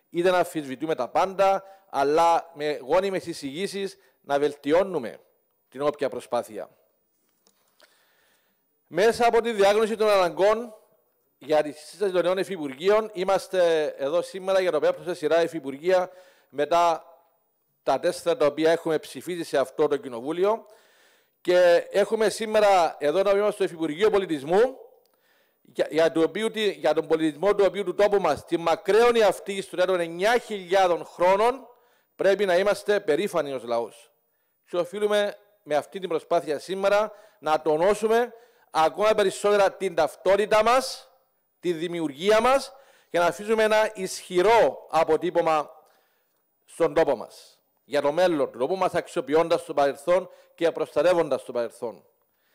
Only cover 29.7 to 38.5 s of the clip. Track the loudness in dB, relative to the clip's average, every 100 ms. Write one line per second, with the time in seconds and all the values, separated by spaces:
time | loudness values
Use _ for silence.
29.7 | -2 0 0 -2 -4 0 -2 -4 -10 -2
30.7 | 2 2 0 -6 -2 2 2 2 -2 -10
31.7 | _ _ _ _ -2 0 2 2 2 2
32.7 | -2 0 -2 0 -2 -2 -4 -4 -6 -4
33.7 | -4 -4 -12 _ _ _ _ _ _ _
34.7 | -6 -4 -2 0 0 -2 -6 _ _ -4
35.7 | -4 -4 -8 -6 -6 -2 -2 -2 -6 -6
36.7 | -4 0 2 0 -6 -20 _ -4 -2 0
37.7 | 0 2 0 0 0 0 -6 _